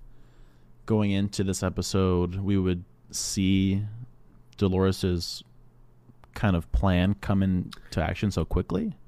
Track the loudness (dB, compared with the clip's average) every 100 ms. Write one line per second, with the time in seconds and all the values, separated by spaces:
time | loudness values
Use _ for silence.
0 | -20 -20 -20 -20 -20 -20 -20 -20 -2 0
1 | 2 0 -2 -2 -2 0 -2 -2 -2 2
2 | 2 2 0 -2 0 2 2 0 -6 -20
3 | -14 -8 -6 0 2 4 2 0 -4 -10
4 | -16 -18 -20 -20 -20 -2 0 4 2 2
5 | 0 -2 -4 -10 -14 -20 -20 -20 -20 -20
6 | -20 -20 -18 -2 0 0 0 0 2 4
7 | 2 0 0 0 2 0 -2 -10 -8 -4
8 | -2 -2 -2 -2 0 -2 -2 -4 -4 -8